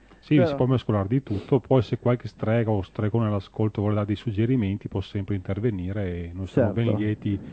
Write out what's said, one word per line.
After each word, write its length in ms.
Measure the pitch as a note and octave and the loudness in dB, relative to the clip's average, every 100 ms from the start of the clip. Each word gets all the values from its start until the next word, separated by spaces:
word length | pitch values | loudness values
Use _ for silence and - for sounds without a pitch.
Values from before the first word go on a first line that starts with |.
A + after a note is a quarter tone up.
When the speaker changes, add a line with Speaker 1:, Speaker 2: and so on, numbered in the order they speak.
| - - | -20 -12
Speaker 1:
Sì, 200 | - D3+ | 2 4
Speaker 2:
Però 100 | E3 | 4
Speaker 1:
si 80 | C#3 | 2
può 100 | B2+ | 2
mescolare 420 | B2 - G#2 G2 | 2 2 0 2
di 140 | C3+ | -2
tutto, 380 | - G2 - C3 | -2 -6 0 0
poi 240 | - C3 | 4 2
se 160 | - A#2+ | 2 -2
qualche 300 | B2 B2 - | 0 0 -4
strega 420 | - G#2+ A#2 A2 | -6 0 0 2
o 100 | G#2 | 0
stregone 460 | F2+ - G#2+ A#2 G#2+ | -2 -2 0 0 0
all'ascolto 540 | G#2 - - G#2+ G#2+ | -2 -4 -2 -2 0
vuole 120 | G#2 | 0
dare 140 | G#2+ G2+ | 0 0
dei 80 | G2+ | -2
suggerimenti 720 | A#2+ G2 A#2 C3 G2 G2+ - | -4 -2 0 2 0 -2 -4
può 140 | G2 | -6
sempre 340 | - G#2 F#2+ G2 | -4 -6 -4 -4
intervenire 720 | F#2+ G2 A#2+ G2 F2+ G#2 F#2+ | -4 -2 -2 -2 -6 -4 -4
e 240 | F2 E2+ | -6 -8
noi 140 | F2+ F#2 | -8 -2
siamo 260 | C#3+ A2+ | 2 2
ben 120 | G2+ A2+ | 2 0
Speaker 2:
Certo. 140 | A2 | 0
Speaker 1:
lieti 400 | G#2+ G#2+ G#2+ G2 - | 0 -2 -2 -4 -6